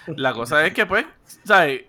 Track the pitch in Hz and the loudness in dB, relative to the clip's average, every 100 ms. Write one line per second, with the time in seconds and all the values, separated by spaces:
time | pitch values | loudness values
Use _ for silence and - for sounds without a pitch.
0 | - 135 131 113 120 151 160 - - 202 | -14 -6 -4 -4 -2 0 0 0 -2 -2
1 | 311 - _ - - 196 156 135 | -4 -10 _ -14 2 4 4 0